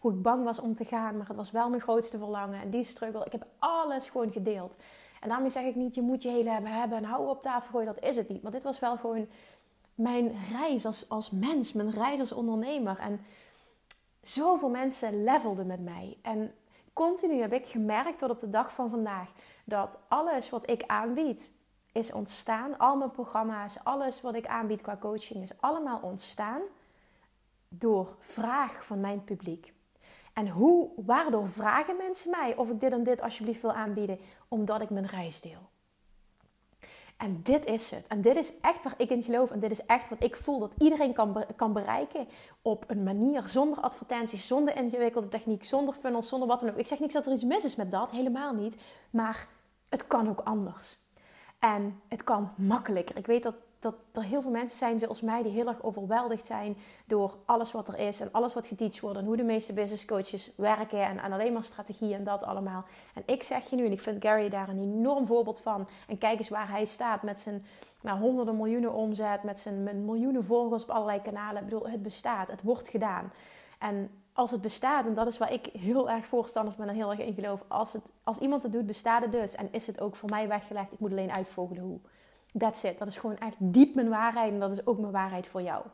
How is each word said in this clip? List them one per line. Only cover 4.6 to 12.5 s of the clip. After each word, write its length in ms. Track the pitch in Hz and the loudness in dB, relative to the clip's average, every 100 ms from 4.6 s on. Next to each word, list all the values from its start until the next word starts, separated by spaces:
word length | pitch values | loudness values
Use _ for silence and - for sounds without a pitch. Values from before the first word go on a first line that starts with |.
| 180 - - - - - | -6 -12 -20 -20 -20 -12
En 80 | - | -4
daarmee 220 | 240 269 | 0 0
zeg 140 | 262 | 0
ik 100 | 254 | -2
niet, 200 | 240 247 | -2 -2
je 80 | 247 | 0
moet 200 | 240 254 | 0 0
je 60 | 247 | 0
hele 200 | 240 233 | 0 2
hebben 220 | 220 208 | 0 -2
hebben 260 | 220 240 226 | -2 -2 -2
en 60 | |
hou 240 | 214 254 269 | -2 -2 0
op 120 | 269 | -2
tafel 300 | 269 247 240 | -2 -2 -2
gooien. 240 | 240 220 | -2 -2
Dat 100 | 208 - | -2 -2
is 60 | 240 | 0
het 120 | 220 | -2
niet. 140 | 190 | -4
Maar 100 | 220 | -6
dit 100 | 233 | -6
was 160 | 269 262 | -6 -2
wel 180 | 240 233 | -2 -2
gewoon 300 | 240 226 214 - - - _ _ _ | -2 -4 -6 -10 -20 -20 _ _ _
mijn 420 | - 233 247 240 220 190 | -2 0 2 2 0 -6
reis 340 | 226 320 262 220 | -2 0 0 -2
als, 220 | 214 - | -6 -4
als 220 | 214 220 | -6 -2
mens, 420 | 190 226 311 233 | -2 2 2 0
mijn 180 | 220 208 | 0 -2
reis 300 | 214 240 285 | 0 0 0
als 120 | 262 | -2
ondernemer. 680 | - 233 | -2 0